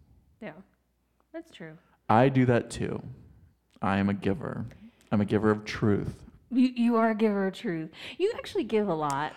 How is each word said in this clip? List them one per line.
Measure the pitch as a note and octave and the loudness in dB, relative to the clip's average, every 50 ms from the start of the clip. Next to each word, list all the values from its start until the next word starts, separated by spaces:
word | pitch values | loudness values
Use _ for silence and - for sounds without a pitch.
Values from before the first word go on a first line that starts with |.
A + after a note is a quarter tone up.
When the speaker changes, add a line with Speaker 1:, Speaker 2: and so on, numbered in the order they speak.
| _ _ _ _ _ _ _ _ | _ _ _ _ _ _ _ _
Speaker 1:
Yeah, | A3 F3 D#3 E3+ G3 _ _ _ _ _ _ _ _ _ _ _ _ _ - | -16 -16 -16 -18 -20 _ _ _ _ _ _ _ _ _ _ _ _ _ -16
that's | E4 E4 - | -16 -16 -16
true. | - - F3 D#3+ D#3 - _ _ _ _ _ - | -18 -18 -16 -16 -18 -20 _ _ _ _ _ 4
Speaker 2:
I | G#3+ A2+ B2+ C#3 | 6 6 6 6
do | C3+ C3 B2+ | 6 4 4
that | B2 A#2+ A2+ - - | 4 4 2 0 -2
too. | - - - - - - - - - - - - - - - _ _ _ _ _ _ _ | -6 -6 -6 -6 -6 -8 -10 -12 -16 -18 -20 -20 -20 -20 -20 _ _ _ _ _ _ _
I | - F#2+ G2 | -2 0 0
am | G2 G2 | 2 2
a | G2 G2+ | 0 0
giver. | G2 - G2+ G2 - - - - - - - - - - A3+ - _ _ _ | 0 -2 -2 -2 -2 -6 -8 -8 -8 -10 -12 -14 -18 -20 -20 -20 _ _ _
I'm | - G#2 | 0 0
a | G#2 | 2
giver | F#2+ A2 G2+ G#2+ G#2+ | 2 2 4 4 2
of | G#2+ G#2+ G#2+ | 2 2 -2
truth. | - - - - A2 G2+ - - - - - - - - - _ _ | -8 -6 0 2 2 2 2 0 -6 -10 -12 -16 -20 -20 -20 _ _
Speaker 1:
You, | A#3+ C4 B3 B3+ B3 | 2 2 2 2 2
you | A#3+ A#3 A#3 A#3 | 0 2 2 4
are | A3+ A3+ A3+ | 4 2 2
a | A3 | 2
giver | G#3 A3+ G#3+ G3+ G3+ G3 | 2 0 0 2 0 -2
of | F#3+ F#3+ | -2 -4
truth. | - - A3 E3+ E3 D#3+ D#3+ - - - - - | -6 -6 -6 -6 -6 -6 -10 -12 -16 -16 -14 -4
You | - F4 G#4+ - | -2 -2 -2 -2
actually | - - - - G4+ C4+ | -6 -10 -6 -4 -4 -2
give | G#3 A3+ G#3+ G#3 | 0 0 0 0
a | G3 E3 | 0 -2
lot. | D#3 D3+ D3 C#3 C#3 D3+ D#3 - | -2 -2 -2 -2 -2 -4 -6 -4